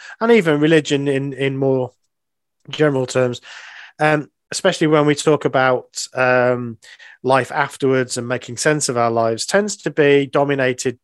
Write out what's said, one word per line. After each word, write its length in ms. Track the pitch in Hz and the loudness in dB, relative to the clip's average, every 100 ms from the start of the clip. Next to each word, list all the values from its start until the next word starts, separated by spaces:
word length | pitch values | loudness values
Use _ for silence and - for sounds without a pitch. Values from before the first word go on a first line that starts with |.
| - - | -18 -4
and 100 | 226 | 2
even 280 | 233 165 147 | 4 4 2
religion 460 | 156 160 147 143 143 | 4 4 2 -2 0
in, 260 | 135 139 | -2 -4
in 240 | 127 139 135 | -4 -4 -2
more 340 | 135 131 123 _ _ _ _ _ _ _ - | 0 0 -4 _ _ _ _ _ _ _ -12
general 360 | 135 151 135 127 | 0 0 0 -2
terms, 360 | 131 127 120 - - - - - - | 0 -2 -4 -14 -20 -20 -20 -16 -2
um, 300 | 156 151 135 _ - | 0 0 -2 _ -14
especially 360 | - 190 170 156 | -2 -2 0 2
when 180 | 151 147 | 4 2
we 100 | 143 | 2
talk 280 | - 147 143 | 2 0 0
about, 600 | 135 131 123 - - - | 0 2 0 -4 -14 -10
um, 640 | - 127 127 123 123 120 113 - - - - | -2 0 2 2 -2 -6 -12 -20 -20 -20 -8
life 280 | 131 131 123 | 0 0 0
afterwards 680 | 156 139 - 135 131 120 123 | -4 -4 -2 0 0 -2 -6
and 80 | 120 | -6
making 280 | 123 - 120 | -8 -8 -4
sense 300 | 156 151 139 | 0 0 -2
of 60 | 120 | 0
our 140 | 117 | 0
lives, 340 | 113 113 113 - | 0 0 -2 -2
tends 300 | 196 208 - | 0 -2 -6
to 140 | 165 | -6
be 340 | 147 143 143 135 | 0 4 4 2
dominated 720 | 151 143 139 127 127 131 120 | 0 0 0 -2 -2 -4 -6